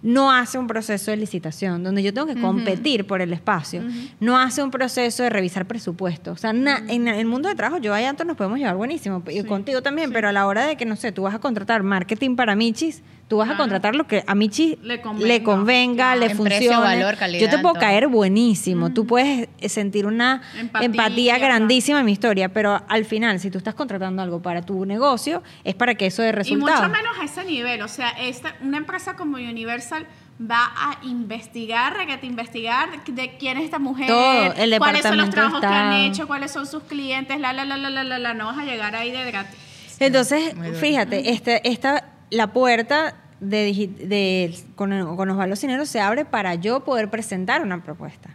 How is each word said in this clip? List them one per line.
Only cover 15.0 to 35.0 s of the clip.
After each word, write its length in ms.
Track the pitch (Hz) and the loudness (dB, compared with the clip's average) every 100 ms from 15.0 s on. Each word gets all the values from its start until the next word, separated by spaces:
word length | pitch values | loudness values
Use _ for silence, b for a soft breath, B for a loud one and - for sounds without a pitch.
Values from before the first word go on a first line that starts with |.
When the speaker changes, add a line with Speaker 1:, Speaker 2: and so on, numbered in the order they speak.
Speaker 3:
convenga. 440 | 226 214 220 240 | -6 -2 2 4
Speaker 1:
convenga, 600 | 226 196 208 254 247 240 254 | 4 2 4 4 4 4 4
Speaker 3:
Claro. 80 | 254 | 4
Speaker 1:
le 60 | 226 | 2
Speaker 2:
En 120 | 208 | 2
precio, 320 | 208 202 247 | 2 4 4
Speaker 1:
funcione. 240 | 233 214 185 | 6 4 4
Speaker 2:
valor, 160 | 190 | 2
Speaker 1:
Yo 40 | 208 | 0
Speaker 2:
calidad, 320 | 190 175 220 | -2 2 4
Speaker 1:
te 80 | 285 | 4
puedo 160 | 349 | 4
Speaker 2:
todo. 60 | 330 | 4
Speaker 1:
caer 260 | 220 202 277 | 4 4 4
buenísimo. 840 | 240 196 202 240 190 - 180 170 | 4 4 4 4 2 0 0 0
Tú 80 | 165 | 0
Speaker 3:
Ujú. 80 | 226 | 2
Speaker 1:
puedes, 400 | 240 277 269 233 - | 4 4 0 -4 -6
eh, 100 | 208 | -6
sentir 380 | 214 202 208 202 | -2 -2 0 0
una 360 | 226 247 262 - 220 | 2 2 0 -4 -10
Speaker 3:
Empatía, 300 | 233 220 233 | -6 0 0
Speaker 1:
empatía 480 | 226 220 240 240 | 2 2 4 4
Speaker 3:
ajá. 100 | 247 269 | 4 4
Speaker 1:
grandísima 520 | 233 220 254 254 285 | 4 6 4 4 4
en 80 | 233 | 4
mi 60 | |
historia, 380 | 202 233 196 185 | 2 2 2 0
pero 300 | 196 208 202 - | 2 2 2 0
al 180 | 220 | -2
final, 360 | 220 220 233 185 | 0 0 0 0
si 100 | 190 | -4
tú 80 | 185 | -6
estás 160 | 196 | -8
contratando 480 | 214 277 196 190 190 | -6 -6 -4 -4 -4
algo 180 | 180 170 | -4 -4
para 220 | 180 175 | -4 -6
tu 220 | 175 190 | -4 -4
negocio, 580 | 190 208 277 240 - 349 B B | -4 0 2 2 -2 -6 B B
es 100 | - | -8
para 220 | 185 240 220 | 0 0 2
que 100 | 190 | 0
eso 160 | 185 | 0
dé 60 | 226 | 0
Speaker 3:
Y 40 | |
Speaker 1:
resultado. 500 | 208 202 285 285 311 | 0 0 0 4 4
Speaker 3:
mucho 100 | 349 440 | 2 0
menos 200 | 453 403 | -2 -4
a 40 | |
ese 200 | 294 - | -8 -8
nivel. 380 | 381 285 240 233 | -6 -4 -4 -4
O 60 | 214 | -6
sea, 220 | 247 240 | -4 -6
esta, 440 | 226 247 247 320 - | -4 -8 -6 -10 -8
una 140 | 269 294 | -6 -4
empresa 400 | 302 370 370 370 | -4 -8 -8 -8
como 220 | 320 269 | -6 -6
Universal 460 | 240 233 226 240 - 311 311 B B - | -8 -8 -6 -8 -8 -10 -10 B B -12
va 300 | 226 233 240 - | 0 2 2 0
a 220 | 285 285 | -6 -6
investigar, 920 | 254 240 214 220 - 233 220 226 254 392 | -8 -6 -6 -8 -12 -12 -4 0 0 -2
requete 300 | 349 262 262 | -6 -6 -8
investigar 600 | 240 240 233 226 247 330 311 - | -8 -8 -8 -2 -2 -2 -6 -10
de 300 | 247 254 - | -8 -8 -8
quién 180 | 269 262 | -6 -4
es 60 | |
esta 140 | 311 320 | -4 -4
mujer, 280 | 277 254 254 | -4 -2 2
Speaker 1:
Todo, 440 | 233 262 254 185 | 4 6 4 2
el 240 | - 226 220 | 2 4 6
Speaker 3:
cuáles 240 | 294 294 | 4 4